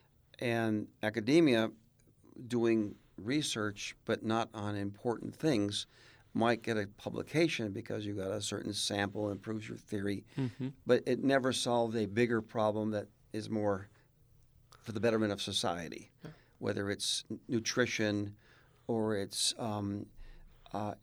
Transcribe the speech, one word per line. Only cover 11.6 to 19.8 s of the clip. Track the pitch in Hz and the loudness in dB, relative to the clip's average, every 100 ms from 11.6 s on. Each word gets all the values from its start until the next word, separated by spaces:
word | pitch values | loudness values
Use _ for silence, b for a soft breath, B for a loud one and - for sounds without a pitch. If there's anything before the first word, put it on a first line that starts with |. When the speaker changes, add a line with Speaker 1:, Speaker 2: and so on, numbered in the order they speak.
| - 120 117 113 | 2 2 2 0
Speaker 1:
a | 101 | 0
bigger | 101 120 117 | 2 4 2
problem | 107 120 107 107 107 | 0 0 2 2 0
that | 107 - _ _ | -2 -6 _ _
is | 107 107 | -8 -4
more | 107 104 95 101 b b _ _ - - - _ - | 0 2 0 -4 b b _ _ -20 -20 -20 _ -16
for | - | -8
the | 107 | -2
betterment | 113 110 110 | 2 2 2
of | 101 | 0
society, | - 98 - 87 78 55 - _ | -2 -2 -2 -2 -6 -10 -16 _
Speaker 2:
Yeah. | 160 B B B | -20 B B B
Speaker 1:
whether | 110 104 101 | -4 -2 -2
it's | 98 - - - | -2 -2 -4 -6
n-, | 113 - | -12 -2
nutrition | 120 113 - 117 - 107 104 104 104 b b b b - | -2 0 0 0 2 2 2 -2 -8 b b b b -4
or | 113 110 104 | 0 2 0
it's, | 95 - - - | -2 -2 -2 0
um, | 117 104 | -4 -2